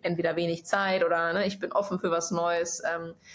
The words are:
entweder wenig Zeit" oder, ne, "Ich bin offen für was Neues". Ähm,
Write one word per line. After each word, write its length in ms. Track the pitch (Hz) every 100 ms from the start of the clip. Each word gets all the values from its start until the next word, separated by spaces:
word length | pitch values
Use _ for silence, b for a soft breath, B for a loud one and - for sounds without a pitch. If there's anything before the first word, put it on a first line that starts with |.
entweder 320 | 180 170 170
wenig 300 | 165 170 165
Zeit" 400 | - 196 196 185
oder, 300 | 170 170 170
ne, 120 | 180 202
"Ich 120 | 202
bin 140 | 180
offen 260 | - 202 185
für 120 | 180
was 200 | 170 170
Neues". 520 | 170 170 170 170 -
Ähm, 320 | - 170 165 - B